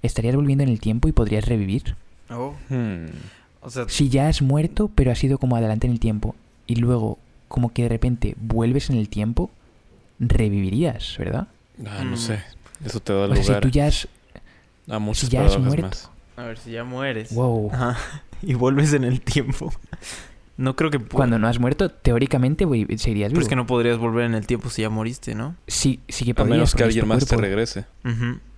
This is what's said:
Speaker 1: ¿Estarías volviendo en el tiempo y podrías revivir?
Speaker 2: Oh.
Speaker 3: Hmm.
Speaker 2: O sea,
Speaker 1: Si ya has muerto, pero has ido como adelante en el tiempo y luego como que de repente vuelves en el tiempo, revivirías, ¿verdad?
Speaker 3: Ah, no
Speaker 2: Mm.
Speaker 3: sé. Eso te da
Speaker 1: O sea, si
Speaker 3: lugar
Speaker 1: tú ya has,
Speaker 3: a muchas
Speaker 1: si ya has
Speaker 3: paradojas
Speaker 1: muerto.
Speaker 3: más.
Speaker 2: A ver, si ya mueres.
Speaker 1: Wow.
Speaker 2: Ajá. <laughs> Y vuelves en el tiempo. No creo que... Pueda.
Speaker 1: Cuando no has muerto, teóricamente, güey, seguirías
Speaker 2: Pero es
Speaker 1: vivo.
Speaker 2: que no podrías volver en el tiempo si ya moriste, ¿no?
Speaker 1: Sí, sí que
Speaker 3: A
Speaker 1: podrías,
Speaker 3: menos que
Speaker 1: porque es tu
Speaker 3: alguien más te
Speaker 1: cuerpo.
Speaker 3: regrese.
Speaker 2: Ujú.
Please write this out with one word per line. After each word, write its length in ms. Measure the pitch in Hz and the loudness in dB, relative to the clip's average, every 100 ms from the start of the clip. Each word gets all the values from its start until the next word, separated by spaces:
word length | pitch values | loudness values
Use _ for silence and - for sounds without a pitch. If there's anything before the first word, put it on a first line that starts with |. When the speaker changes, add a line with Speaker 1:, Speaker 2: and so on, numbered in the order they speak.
Speaker 1:
¿Estarías 340 | 117 - 117 135 | -2 -2 0 2
volviendo 280 | 143 139 | 2 2
en 80 | 139 | 2
el 80 | 113 | 0
tiempo 280 | 110 113 156 | 0 2 4
y 40 | |
podrías 340 | 139 110 104 104 | 4 4 2 0
revivir? 500 | 117 98 110 - - - - - | 0 0 -2 -4 -8 -10 -20 -16
Speaker 2:
Oh. 240 | 120 135 143 - | -10 -10 -12 -8
Speaker 3:
Hmm. 360 | 131 113 87 80 80 98 - _ _ | -4 -4 -6 -10 -14 -18 -20 _ _
Speaker 2:
O 80 | - | -14
sea, 160 | 123 117 | -10 -6
Speaker 1:
Si 220 | - 143 | 0 2
ya 180 | 131 147 | 2 2
has 120 | 156 | 2
muerto, 480 | 135 143 160 - 208 - | 2 2 0 -2 0 2
pero 160 | 127 | 2
has 120 | 120 | 2
ido 140 | 131 135 | 0 0
como 180 | 127 120 | 0 0
adelante 280 | 113 107 123 | 0 0 0
en 80 | |
el 60 | 117 | 0
tiempo 360 | 117 107 110 - _ _ - | 0 0 -4 -8 _ _ -6
y 120 | 117 | 0
luego 420 | 120 120 110 - - - _ | 2 2 -2 -6 -14 -20 _
como 240 | - 120 | -2 -2
que 120 | - | 0
de 60 | 120 | -2
repente 460 | 117 127 123 - - | 2 0 0 -2 -4
vuelves 480 | 113 110 117 131 - | -2 0 2 2 0
en 60 | 127 | 0
el 100 | 104 | 0
tiempo, 440 | 107 107 117 - - _ _ _ _ _ _ | -2 -2 0 -2 -8 _ _ _ _ _ _
revivirías, 960 | 123 - 110 101 95 107 165 - - - | 2 4 4 2 0 0 0 -2 -10 -8
¿verdad? 300 | - - 196 _ _ - 107 | -4 -4 -6 _ _ -16 -14
Speaker 3:
Ah, 180 | 104 | -8
no 80 | 95 120 | -6 -4
Speaker 2:
Mm. 20 | |
Speaker 3:
sé. 220 | 117 107 - - - - | -4 -6 -8 -20 -20 -14
Eso 160 | - 104 | -10 -8
te 140 | - | -2
da 120 | 98 98 | 0 4
Speaker 1:
O 20 | 98 | 4
sea, 80 | |
si 40 | - | 4
Speaker 3:
lugar 120 | 101 | 4
Speaker 1:
tú 80 | 131 | 4
ya 160 | 135 147 | 4 4
has, 220 | - - - _ - - - _ _ - | 2 0 -14 _ -20 -20 -20 _ _ -8
Speaker 3:
a 80 | 110 | -4
muchas 200 | 104 107 127 | -2 -2 0
Speaker 1:
si 20 | |
ya 120 | 127 147 | 4 4
has 60 | 98 | 4
Speaker 3:
paradojas 120 | 127 | 2
Speaker 1:
muerto. 200 | 147 170 | 0 -2
Speaker 3:
más. 220 | - - - - - | -8 -14 -20 -20 -16
Speaker 2:
A 60 | 120 | -14
ver, 120 | 110 | -14
si 140 | 123 | -12
ya 120 | 113 | -12
mueres. 500 | 123 127 135 113 110 | -10 -8 -6 -6 -6
Speaker 1:
Wow. 360 | 117 127 113 104 | 0 0 0 -2
Speaker 2:
Ajá. 260 | 123 123 117 - 147 | -2 -2 -2 -6 -12
<laughs> 200 | - - | -14 -12
Y 120 | 196 123 | -4 2
vuelves 360 | 123 135 151 | 4 4 4
en 100 | 147 | 4
el 180 | 123 127 | 2 -2
tiempo. 500 | - 147 139 131 160 - - - - - - - - - | 0 -2 0 -4 -4 -6 -8 -16 -14 -16 -18 -20 -20 -4
No 180 | 131 131 | -4 0
creo 140 | 160 | 0
que... 100 | 143 | 0
Pueda. 160 | 110 - | -2 0
Speaker 1:
Cuando 200 | 131 117 | 2 2
no 100 | 113 | 2
has 120 | 117 | 2
muerto, 300 | 120 135 190 | 0 2 -2
teóricamente, 720 | - - 117 135 135 127 156 190 | 0 2 2 2 2 2 2 2
güey, 200 | 123 104 110 | 2 0 -2
seguirías 320 | - 104 104 | -2 0 0
Speaker 2:
Pero 100 | 156 | 2
es 40 | 156 | 2
Speaker 1:
vivo. 40 | |
Speaker 2:
que 60 | 131 | 0
no 120 | 117 | 0
podrías 320 | 123 117 117 | 2 2 2
volver 260 | 117 113 120 | 0 0 0
en 80 | |
el 140 | 113 101 | -2 -2
tiempo 220 | 120 113 | -4 -4
si 100 | - | -4
ya 80 | 110 | -2
moriste, 460 | 110 110 127 - 110 | -2 -4 -8 -10 -8
¿no? 200 | 127 175 - | -8 -10 -8
Speaker 1:
Sí, 320 | - 135 127 - | 0 0 0 -6
sí 180 | - 123 | -4 -2
que 60 | |
Speaker 3:
A 20 | 117 | 2
Speaker 1:
podrías, 200 | 104 117 | 4 4
Speaker 3:
menos 140 | 117 | 4
que 120 | - | 4
Speaker 1:
porque 60 | 117 | 2
es 60 | 110 | 2
tu 40 | |
Speaker 3:
alguien 60 | 107 | 2
más 120 | 113 131 | 2 2
te 100 | 117 | 2
Speaker 1:
cuerpo. 60 | |
Speaker 3:
regrese. 420 | 101 98 117 - - - | 2 0 -2 -6 -12 -8
Speaker 2:
Ujú. 360 | 123 117 120 123 - | -4 -2 -4 -6 -14